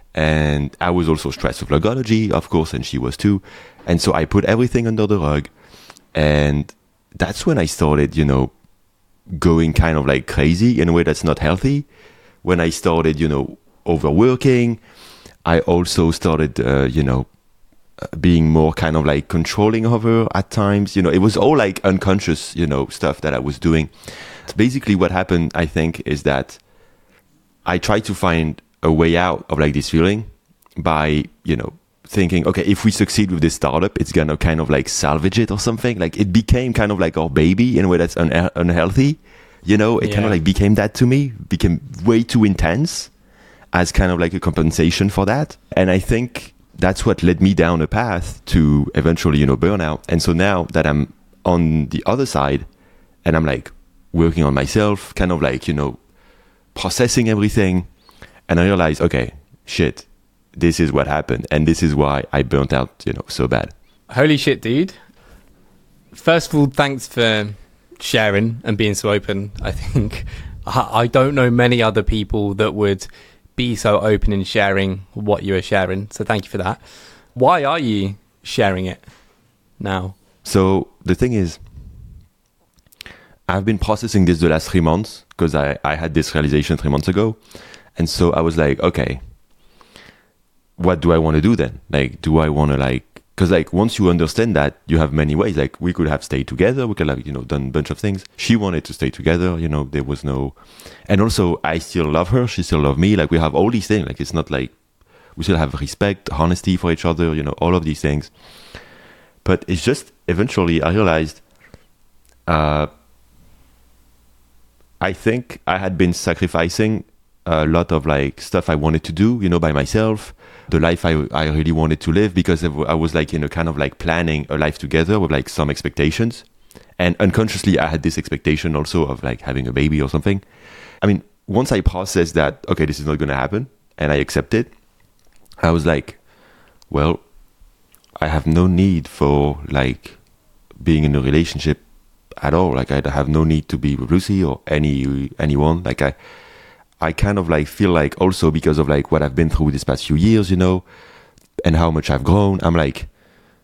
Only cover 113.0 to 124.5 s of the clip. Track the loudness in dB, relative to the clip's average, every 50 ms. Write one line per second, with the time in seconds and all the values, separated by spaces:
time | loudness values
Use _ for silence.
113 | _ _ _ _ _ _ _ _ -20 -20 -20 _ _ _ _ _ _ _ _ _
114 | _ _ _ _ _ _ _ _ _ _ _ _ -20 _ _ _ _ _ _ _
115 | -4 -4 -4 -2 -2 -2 -2 -2 -4 -8 -16 -10 -4 -4 -2 -2 -2 -4 0 2
116 | 2 2 2 0 -2 -4 -2 -2 -2 -2 0 0 -2 0 0 -2 -2 0 -2 -4
117 | -6 -12 _ _ _ _ _ _ _ -2 0 0 2 2 2 2 2 2 0 -2
118 | 0 0 0 0 0 -2 -4 -8 -8 -4 -2 -2 0 0 -2 0 0 0 0 0
119 | -2 -4 -2 0 2 2 2 0 0 0 0 2 0 0 0 0 -2 -2 0 0
120 | 0 0 -2 -4 -6 -14 -20 -20 -20 -20 -20 -20 -8 -4 0 0 2 2 0 0
121 | 0 0 0 0 -2 -2 -4 -4 -2 -2 0 0 0 0 0 0 2 0 0 -2
122 | -2 0 2 2 2 2 0 0 0 0 0 0 -2 -4 -4 -4 -4 -2 0 0
123 | 0 0 0 -2 -2 -2 -2 -4 -4 -4 -4 -4 -4 -4 -2 -4 -4 -4 -6 -6
124 | -4 -2 -2 0 0 0 -2 -2 -4 -4